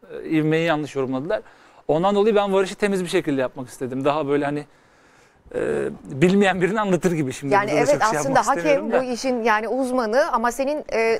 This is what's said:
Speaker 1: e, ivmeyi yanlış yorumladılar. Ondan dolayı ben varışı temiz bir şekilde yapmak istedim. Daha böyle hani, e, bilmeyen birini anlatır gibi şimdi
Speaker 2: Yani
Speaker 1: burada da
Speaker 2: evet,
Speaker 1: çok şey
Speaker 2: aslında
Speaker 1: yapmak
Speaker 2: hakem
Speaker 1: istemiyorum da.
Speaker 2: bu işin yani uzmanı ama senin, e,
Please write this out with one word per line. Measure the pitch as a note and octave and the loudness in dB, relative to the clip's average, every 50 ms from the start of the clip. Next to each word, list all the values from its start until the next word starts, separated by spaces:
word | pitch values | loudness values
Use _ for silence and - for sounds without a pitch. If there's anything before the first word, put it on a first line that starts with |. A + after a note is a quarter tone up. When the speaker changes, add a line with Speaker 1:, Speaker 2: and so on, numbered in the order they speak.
| - - | -20 -16
Speaker 1:
e, | D3+ C#3 - D3+ | -14 -12 -8 -2
ivmeyi | D#3+ D#3 D3+ D#3 D#3 D#3+ E3 | -2 0 0 2 2 0 2
yanlış | E3+ D#3 D3 D3+ B2+ - | 0 0 -2 -2 -6 -4
yorumladılar. | C3+ C3 B2 C3 C3 C#3 F3+ G#3+ - - - - - - - - - - - | -4 -4 -2 -2 -6 -4 -4 -4 -6 -6 -10 -20 -20 -20 -20 -20 -18 -2 0
Ondan | D3 D#3+ F3+ G3 G#3 | 0 2 2 2 2
dolayı | G3+ G3+ A3+ G#3 | 4 4 4 4
ben | G3+ G3+ G3+ F#3+ | 4 2 2 2
varışı | G3 G3 F3+ G3+ | 2 2 0 -2
temiz | - G#3 G3+ G3 F#3 F3+ | -2 -2 0 0 0 -2
bir | D#3+ | 0
şekilde | - F3+ D3 D#3 C#3 C3 | -2 -2 0 0 0 0
yapmak | B2+ B2 - - B2+ B2 | 0 -2 -4 -8 -12 -12
istedim. | - - C#3 A#2+ B2+ C3 C3+ | -10 -8 -8 -6 -4 -2 0
Daha | D3 C#3+ D#3 D3+ C#3 | 0 0 0 0 0
böyle | C#3+ D3 D3 | 0 0 0
hani, | C#3+ D3 D3 - - _ _ _ _ _ _ _ _ _ _ - _ _ _ _ - - | -2 -4 -6 -8 -10 _ _ _ _ _ _ _ _ _ _ -20 _ _ _ _ -12 -8
e, | - - - D3 D3 C#3 C#3 - - - | -6 -4 -2 -2 -2 -4 -6 -8 -10 -14
bilmeyen | - D3+ C3 D#3 F3+ F#3+ G3+ G3+ F#3+ F3+ F#3 | -12 -2 2 4 4 6 6 4 4 2 2
birini | E3+ E3+ G#3 A3+ | 0 0 0 0
anlatır | G#3+ G3 F3+ D#3+ - F3+ | 0 0 0 0 0 0
gibi | F3 D#3 D3 B2+ A#2+ | 0 0 -2 -4 -4
şimdi | - C#3 C#3 C#3 | -6 -4 2 2
Speaker 2:
Yani | - - - | 2 2 2
Speaker 1:
burada | D#3 - - C4+ | 0 0 2 2
da | |
Speaker 2:
evet, | D4 - | 2 2
Speaker 1:
çok | - G#3+ | 2 2
şey | - - | 0 0
Speaker 2:
aslında | - C#4 C4+ B3+ | -2 2 2 2
Speaker 1:
yapmak | G#3 A3 C#4 - | 2 2 0 0
Speaker 2:
hakem | - | 2
Speaker 1:
istemiyorum | D#4 C#4+ C4+ - A3+ | 2 2 0 0 0
da. | G#3+ B3+ C4 B3+ | -2 -2 0 -2
Speaker 2:
bu | B3 | -6
işin | A3 - C4+ B3+ A#3+ A3 | -4 -2 -2 -2 0 0
yani | A#3 G#3+ G#3+ A3 G#3+ | 0 0 0 0 -2
uzmanı | A#3 B3+ C4+ B3 B3+ B3+ A#3 G#3+ A3 C4 D#4 E4 | -2 -2 -2 -2 0 -2 -2 0 2 2 2 2
ama | D4 A#3 A3+ A#3+ | 0 0 0 -2
senin, | A#3 - C4+ C4+ D4+ D4+ - - - | -2 -2 -2 -2 -2 -4 -6 -4 -2
e, | A3 A3+ A3+ A3+ - | 0 0 0 0 -2